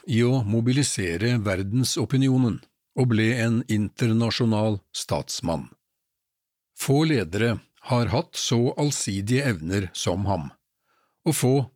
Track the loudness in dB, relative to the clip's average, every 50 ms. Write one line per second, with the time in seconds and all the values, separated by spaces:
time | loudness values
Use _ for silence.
0 | -6 -2 2 2 4 4 2 2 0 0 0 0 2 2 2 2 0 0 -2 -2
1 | -2 -2 -2 -2 0 0 0 0 0 0 -2 -2 -2 -2 0 0 0 0 -2 -2
2 | -2 0 0 2 2 2 2 2 2 2 0 -2 -8 _ _ _ _ _ _ 0
3 | 2 2 4 4 4 2 2 2 0 0 0 0 0 0 0 0 0 -2 -2 -2
4 | 0 2 2 2 2 0 0 0 0 2 2 2 2 0 0 -2 -6 _ -12 -10
5 | -6 -4 -4 -4 -4 -6 -8 -6 -4 -2 -2 -2 -4 -8 -16 _ _ _ _ _
6 | _ _ _ _ _ _ _ _ _ _ _ _ _ _ _ -6 -2 0 2 2
7 | 4 2 2 0 0 -2 -2 0 0 0 0 -2 -6 _ _ _ -6 -2 0 0
8 | 2 2 0 -2 -2 -4 -6 -8 -4 0 0 2 2 0 0 0 -2 -2 -2 -2
9 | -4 -4 -4 -4 -2 0 0 0 0 0 -2 -2 -4 -2 -2 -2 -2 -4 -6 -6
10 | -4 -2 -2 0 0 0 -2 -2 -4 -6 -12 _ _ _ _ _ _ _ _ _
11 | _ _ _ _ _ -2 0 2 2 2 2 2 0 -2 -8